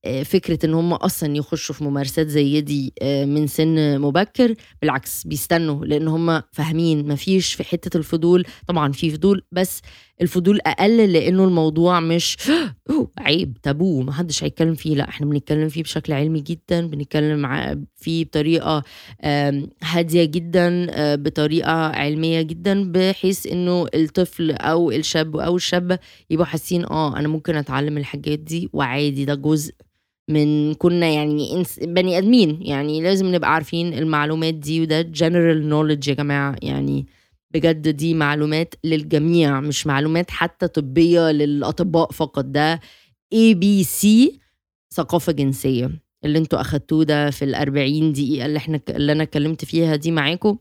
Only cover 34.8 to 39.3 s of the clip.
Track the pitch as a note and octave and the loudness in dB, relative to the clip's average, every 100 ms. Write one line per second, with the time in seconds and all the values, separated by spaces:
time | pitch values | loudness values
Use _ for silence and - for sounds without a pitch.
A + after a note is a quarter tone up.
34.8 | D#3+ D#3 E3 D#3 E3 F3 E3 D#3 D3+ D3+ | 0 0 -2 -2 0 4 4 2 2 0
35.8 | D#3 D3+ C#3 C#3 D3 C#3+ C#3 C#3 - C#3 | 2 0 -2 -2 0 0 -2 -4 -6 -4
36.8 | C#3 C#3 C3+ _ _ _ _ E3 E3 D#3 | -2 -4 -6 _ _ _ _ 0 2 2
37.8 | D3+ D3 D#3+ D#3+ C#3+ D3 D3+ D#3 E3 - | -2 -2 -2 0 0 0 0 -2 -4 -6
38.8 | D#3 D#3+ D3+ D3+ D#3 | -2 -2 0 0 2